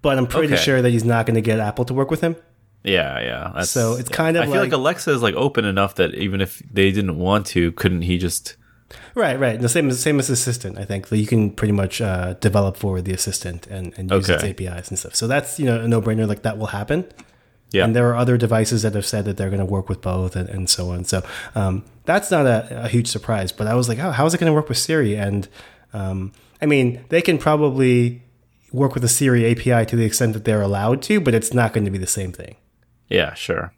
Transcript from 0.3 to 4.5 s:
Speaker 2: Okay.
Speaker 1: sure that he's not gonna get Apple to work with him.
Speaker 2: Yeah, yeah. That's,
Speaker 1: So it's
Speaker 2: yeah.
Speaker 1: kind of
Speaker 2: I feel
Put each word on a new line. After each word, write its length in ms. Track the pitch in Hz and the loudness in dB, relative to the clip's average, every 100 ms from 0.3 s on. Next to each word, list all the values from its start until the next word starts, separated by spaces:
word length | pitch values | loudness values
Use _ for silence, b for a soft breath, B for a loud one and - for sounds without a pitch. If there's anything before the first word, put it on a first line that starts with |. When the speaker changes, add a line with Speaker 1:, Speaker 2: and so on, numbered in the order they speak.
| 147 156 | 2 2
Speaker 2:
Okay. 100 | 92 | 2
Speaker 1:
sure 180 | - 131 | 4 4
that 80 | 123 | 4
he's 120 | 117 | 2
not 220 | 113 117 113 | 2 2 2
gonna 160 | 113 | 2
get 180 | 110 110 | 2 0
Apple 240 | 104 - 123 | -2 -2 -2
to 80 | |
work 160 | 127 135 | -2 -2
with 120 | 156 | 0
him. 160 | 165 165 _ _ _ _ 98 | -2 -4 _ _ _ _ 0
Speaker 2:
Yeah, 320 | 92 71 65 | 0 0 -4
yeah. 300 | 60 60 - - | -6 -6 -8 -4
That's, 140 | 90 | -2
Speaker 1:
So 240 | 131 113 | 0 0
it's 160 | 123 123 | 0 -4
Speaker 2:
yeah. 60 | - | -2
Speaker 1:
kind 180 | 160 165 | 0 2
of 80 | |
Speaker 2:
I 20 | |
feel 80 | 147 | 2